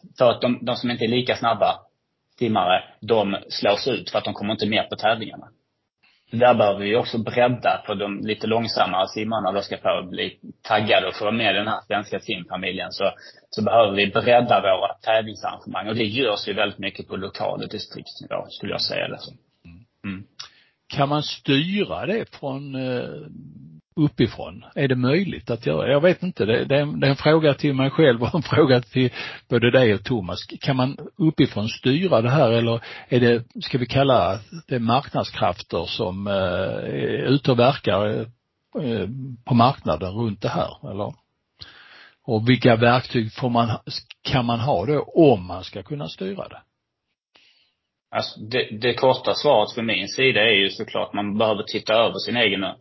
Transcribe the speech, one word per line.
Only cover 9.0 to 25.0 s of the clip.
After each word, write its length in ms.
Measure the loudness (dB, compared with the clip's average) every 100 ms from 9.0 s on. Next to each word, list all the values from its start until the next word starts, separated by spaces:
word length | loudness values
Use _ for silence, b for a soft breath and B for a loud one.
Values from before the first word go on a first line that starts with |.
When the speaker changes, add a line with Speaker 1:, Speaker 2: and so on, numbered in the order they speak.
| -2
Speaker 1:
simmarna 440 | -4 -4 -2 -2
då 80 | -2
ska 160 | -4 -4
få 320 | -2 -2 -4
bli 280 | -8 -8 -10 -20 -12
taggade 440 | -2 0 4 2 2
och 60 |
få 100 | -2
vara 100 | -2
med 200 | 0 0
i 40 | 0
den 100 | -2
här 120 | -6 -4
svenska 340 | -6 -4 -8
simfamiljen, 720 | -6 -10 -8 -8 -6 -6 -8
så, 200 | -4 -4 -4 B B B
så 120 | -4
behöver 300 | 2 4 6
vi 140 | 4 0
bredda 540 | 2 4 4 4 2
våra 340 | 2 0 -2 -4
tävlingsarrangemang, 840 | -2 0 -2 -8 -10 -10 -10 -10 -6
och 60 | -4
det 80 |
görs 440 | -2 -2 -2 -2 -4
ju 40 |
väldigt 260 | -2 -4 -4
mycket 300 | -8 -8 -10
på 80 | -10
lokal- 460 | -10 -6 -6 -6
och 60 | -8
distriktsnivå, 760 | -10 -12 -16 -18 -18 -10 -10 -10
skulle 240 | -10 -8
jag 80 | -6
säga 280 | -4 -4 -6
det. 100 | -8 -16 -20 _ _
Speaker 2:
Mm. 200 | -20 -20 -20 _
Speaker 1:
Mm. 220 | -12 -12 -14 -20 B B B B -8
Speaker 2:
Kan 140 | -2 0
man 140 | 0
styra 840 | -4 -6 0 0 0 -2 -4 -4 -4
det 280 | -4 -6
från, 400 | -10 -10 -8 -8
eh, 300 | -8 -6 -6 -6 -12 -16 -18 -20 -20 -20 -20 _ 0
uppifrån? 680 | 0 2 0 -2 -12 -14 -10
Är 140 | -2 0
det 80 |
möjligt 540 | 2